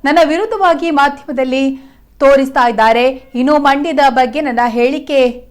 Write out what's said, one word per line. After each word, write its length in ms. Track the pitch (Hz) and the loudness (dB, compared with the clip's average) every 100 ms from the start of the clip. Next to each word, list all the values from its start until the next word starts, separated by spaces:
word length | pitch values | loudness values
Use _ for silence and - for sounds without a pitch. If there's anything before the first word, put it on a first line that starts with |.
| 277 | 0
ನನ್ನ 100 | 320 311 | 2 2
ವಿರುದ್ಧವಾಗಿ 580 | 330 440 440 370 320 339 | 0 -4 -2 0 0 -2
ಮಾಧ್ಯಮದಲ್ಲಿ 720 | 294 277 277 - 262 262 262 269 269 - _ _ _ | 0 0 -2 -10 -6 -2 -2 -2 -4 -16 _ _ _
ತೋರಿಸ್ತಾ 420 | 269 277 269 277 240 | 2 2 2 0 -2
ಇದ್ದಾರೆ. 340 | 226 220 226 254 269 - 240 | 2 2 2 0 -2 -10 -4
ಇನ್ನು 160 | 262 302 285 | 0 2 2
ಮಂಡ್ಯದ 360 | 277 311 294 277 247 | 0 -2 2 2 2
ಬಗ್ಗೆ 200 | 254 294 294 | 0 -2 -4
ನನ್ನ 100 | 233 240 233 | -2 -2 0
ಹೇಳಿಕೆ 440 | 240 294 277 277 254 240 - | 0 -2 -2 0 0 -2 -16